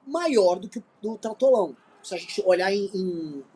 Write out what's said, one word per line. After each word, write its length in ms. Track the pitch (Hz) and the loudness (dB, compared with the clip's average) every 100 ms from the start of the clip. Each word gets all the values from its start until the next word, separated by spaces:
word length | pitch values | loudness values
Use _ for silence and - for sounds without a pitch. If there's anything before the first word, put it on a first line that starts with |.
| 269 | -8
maior 520 | 330 339 233 180 180 | -2 2 4 4 2
do 100 | - | -6
que 100 | 233 | -14
o 60 | - _ | -16 _
do 160 | 208 220 | -10 -8
tratolão, 580 | 226 214 262 233 165 120 _ _ | -10 0 4 4 2 -4 _ _
se 120 | - | -12
a 40 | 175 | -10
gente 240 | - - | -8 -2
olhar 260 | 185 180 190 | 2 2 2
em, 200 | 202 196 | 0 -2
em, 500 | 196 185 170 156 139 131 | -4 -4 -4 -8 -12 -16